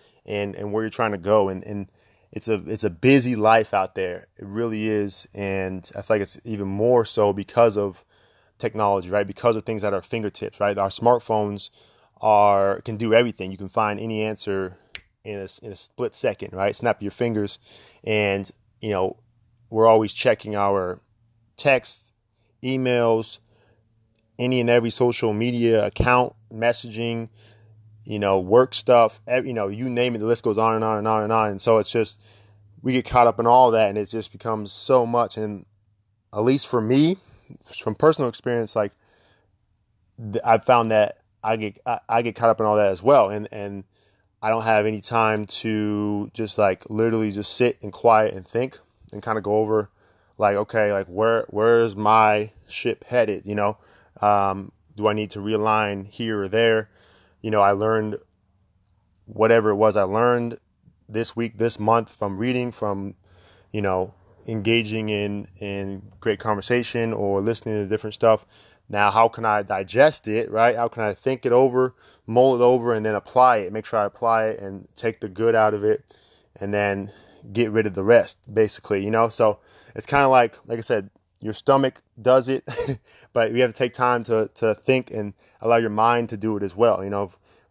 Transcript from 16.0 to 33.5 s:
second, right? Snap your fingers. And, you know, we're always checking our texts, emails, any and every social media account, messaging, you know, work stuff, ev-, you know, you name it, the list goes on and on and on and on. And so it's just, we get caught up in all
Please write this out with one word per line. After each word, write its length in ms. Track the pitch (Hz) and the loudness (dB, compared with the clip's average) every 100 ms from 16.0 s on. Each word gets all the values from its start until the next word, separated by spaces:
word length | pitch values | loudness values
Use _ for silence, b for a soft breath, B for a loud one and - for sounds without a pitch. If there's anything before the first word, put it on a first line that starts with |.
| 120 - | -8 -4
second, 380 | 120 98 98 | -4 -4 -8
right? 220 | 92 101 - | -4 -4 -2
Snap 260 | 117 - | -4 -4
your 100 | 101 | -8
fingers. 480 | - 120 107 101 - b b b b | -6 -4 -4 -6 -8 b b b b
And, 460 | 113 107 101 98 95 _ _ _ | -4 -2 0 -2 -8 _ _ _
you 100 | 107 | -6
know, 280 | 95 95 - _ _ _ _ _ | -4 -4 -6 _ _ _ _ _
we're 180 | 110 113 | 4 6
always 260 | 110 107 | 6 4
checking 420 | - 127 107 107 104 | 0 0 0 -4 -2
our 440 | 101 98 90 90 _ _ _ _ _ - | 0 0 -4 -8 _ _ _ _ _ -4
texts, 540 | 143 131 - - _ _ _ _ _ _ | 0 0 -2 -16 _ _ _ _ _ _
emails, 760 | 127 131 127 123 117 113 113 - _ _ _ _ _ _ _ _ _ - | -6 -2 0 2 2 0 -2 -14 _ _ _ _ _ _ _ _ _ -6
any 200 | 127 127 | -2 0
and 120 | 117 | 2
every 180 | 120 117 | 2 2
social 440 | - 123 - 113 | 0 0 0 -2
media 520 | 104 120 120 117 110 104 | 0 -2 0 2 2 2
account, 480 | - 123 123 123 - _ | 0 2 2 2 -6 _
messaging, 800 | 110 117 - 120 110 117 117 113 b b b b b _ - | -4 -2 -2 -6 -8 -6 -6 -8 b b b b b _ -20
you 140 | - 107 | -10 -2
know, 220 | 101 95 | 2 2
work 340 | 92 117 131 | 4 4 4
stuff, 480 | - - 123 110 - - | 0 4 6 4 0 -4
ev-, 180 | 127 131 | -4 -2
you 80 | |
know, 140 | 117 98 | -6 -6
you 200 | 104 127 | -6 -4
name 280 | 120 123 113 | -2 -2 -2
it, 20 | |
the 80 | 110 | -2
list 180 | 117 | 0
goes 140 | 117 104 | 0 0
on 160 | 113 | 0
and 100 | 110 | 0
on 140 | 110 107 | -2 -2
and 100 | 110 | 0
on 140 | 110 | 0
and 100 | 107 | 0
on. 200 | 113 107 | 0 0
And 100 | 98 | 0
so 160 | 120 110 | 2 2
it's 140 | - | 2
just, 280 | 117 107 - b b b b _ _ | -2 -2 -6 b b b b _ _
we 120 | 127 | -4
get 120 | 127 - | -2 2
caught 220 | 123 120 | 4 4
up 120 | 110 | 4
in 60 | |
all 240 | 117 | 4